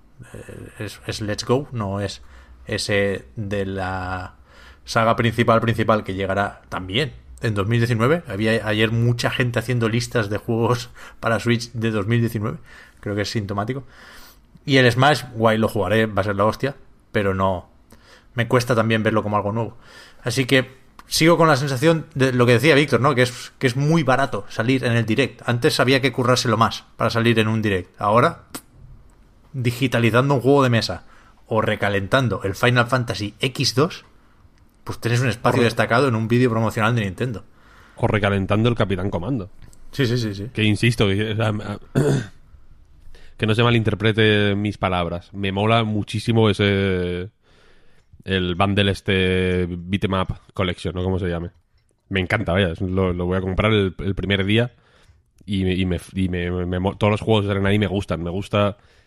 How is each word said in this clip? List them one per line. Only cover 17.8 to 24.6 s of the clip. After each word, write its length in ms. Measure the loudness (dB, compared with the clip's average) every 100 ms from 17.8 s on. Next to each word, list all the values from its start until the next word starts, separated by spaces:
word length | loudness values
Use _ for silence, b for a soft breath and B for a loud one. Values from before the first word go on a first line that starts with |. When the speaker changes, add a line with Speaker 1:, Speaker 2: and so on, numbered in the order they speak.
| _ b b b b
Speaker 1:
me 140 | -4 0
cuesta 260 | 0 2
también 280 | 0 2 0
verlo 200 | 2 0
como 140 | 0 -2
algo 160 | -2
nuevo. 260 | -4 -6 -10 B B B B
Así 220 | -4 -4
que 320 | 2 2 2 -8 -20 -20 -8
sigo 320 | 2 4 6
con 100 | 4
la 80 | 4
sensación 480 | 0 2 2 2 -2
de 180 | 0 2
lo 100 | 4
que 80 | 4
decía 220 | 6 6
Víctor, 260 | 4 4 2
¿no? 140 | 2
Que 80 | 2
es, 300 | 0 -2 -16 -4
que 80 | -2
es 100 | 0
muy 260 | 2 2
barato 420 | 2 2 0 -4 -6
salir 340 | -4